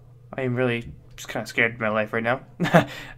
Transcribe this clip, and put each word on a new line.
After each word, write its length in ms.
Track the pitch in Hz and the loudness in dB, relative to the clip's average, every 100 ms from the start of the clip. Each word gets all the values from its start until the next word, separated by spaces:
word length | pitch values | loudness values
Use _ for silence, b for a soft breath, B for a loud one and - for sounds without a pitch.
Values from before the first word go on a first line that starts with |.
| - - - | -20 -20 -12
I 80 | - | -4
am 140 | 131 123 | -2 2
really 360 | 127 117 117 - - - | 0 0 -6 -14 -18 -16
just 140 | - | -8
kinda 180 | 127 107 | -8 -4
scared 280 | - 117 117 | 0 0 0
of 40 | |
my 100 | 110 | 0
life 220 | 107 107 | 0 0
right 120 | 113 | 0
now. 180 | 117 - - - | 0 0 -2 -4
<laughs> 280 | 165 165 - B B | 4 6 4 B B